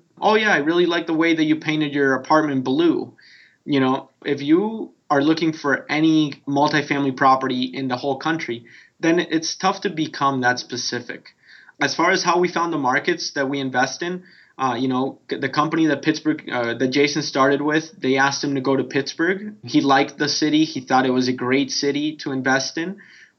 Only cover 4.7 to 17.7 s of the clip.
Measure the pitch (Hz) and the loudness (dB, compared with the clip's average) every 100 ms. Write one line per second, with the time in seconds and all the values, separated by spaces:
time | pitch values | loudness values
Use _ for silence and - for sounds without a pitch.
4.7 | 226 - _ - 143 143 160 165 156 143 | -4 -10 _ -2 2 4 2 0 0 0
5.7 | 131 - 147 160 156 147 135 - 143 147 | -2 -2 2 4 4 2 -2 -2 2 2
6.7 | 151 143 143 139 127 139 135 131 127 127 | 2 0 0 0 2 4 4 2 -2 -4
7.7 | 139 135 123 143 135 160 160 - 117 - | -4 -4 -4 -4 -2 -2 -4 -4 -8 -12
8.7 | - - _ 165 175 - 160 160 - 190 | -20 -20 _ 2 2 2 -2 -4 -2 -2
9.7 | 196 202 160 156 - 139 135 127 123 - | 0 -4 -4 -6 -2 0 2 0 0 -4
10.7 | 123 - 120 123 - - _ _ - - | -8 -6 -6 -8 -14 -18 _ _ -20 -20
11.7 | - 139 147 175 185 175 175 180 170 170 | -4 -2 0 2 2 2 2 2 0 -2
12.7 | 156 131 139 185 170 - 147 135 143 135 | -2 0 0 0 -4 -4 -4 -4 -4 -2
13.7 | 127 135 - 175 180 - - _ - 131 | -2 -2 -2 -6 -8 -10 -20 _ -4 -2
14.7 | 120 131 127 131 - - - 131 147 151 | 0 0 0 -2 -6 -8 -6 -2 0 0
15.7 | 165 160 135 160 156 156 151 - 123 117 | 2 2 2 0 0 -2 -4 -4 -4 -4
16.7 | 120 135 139 143 156 139 143 139 139 147 | -2 0 2 2 0 -2 0 2 2 0